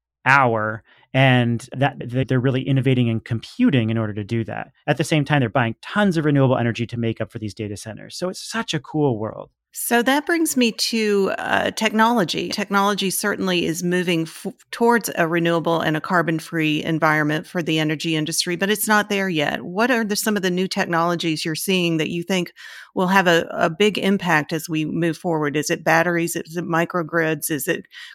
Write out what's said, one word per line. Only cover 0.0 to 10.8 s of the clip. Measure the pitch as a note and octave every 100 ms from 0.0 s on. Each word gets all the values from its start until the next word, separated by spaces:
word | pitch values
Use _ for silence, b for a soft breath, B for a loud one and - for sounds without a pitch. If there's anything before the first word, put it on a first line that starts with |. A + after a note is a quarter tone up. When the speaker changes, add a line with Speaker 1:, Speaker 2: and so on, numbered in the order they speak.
| _ _
Speaker 1:
hour. | B2+ C#3 C3 A2+ G#2+ A2 b b b
And | C3 C3+ B2 A#2+ A#2 - -
that, | C#3 C#3 A#2+
that | B2 B2
they're | C3
really | C3 B2+
innovating | C3+ C3+ B2+ B2 A#2+
in | A2+
computing | - A2+ - - B3 C3+ A2
in | A2+
order | A2
to | G#2
do | G2+ A#2
that. | G#2+ G#2+ A2 _ -
At | D3+
the |
same | D#3 D#3 C#3
time, | D3
they're | A#2
buying | C3+ A#2 A#2
tons | - G#3 G#3 E3
of |
renewable | D3+ C#3+ C3+ B2+
energy | A#2 A2 A#2
to | A#2
make | A#2 A2
up | G#2
for | A2+
these | G#2+
data | - G#2+ G#2
centers. | A2 G#2 G2+ -
So | F3+
it's | F#3+
such | - A3+ A3+
a | D#3
cool | - D#3 D3 A2
world. | G#2+ - - _ _
Speaker 2:
So | - - A#3+
that | A#3+ C#4 D4
brings | E4+ D#4+
me | - A#3+
to, | A3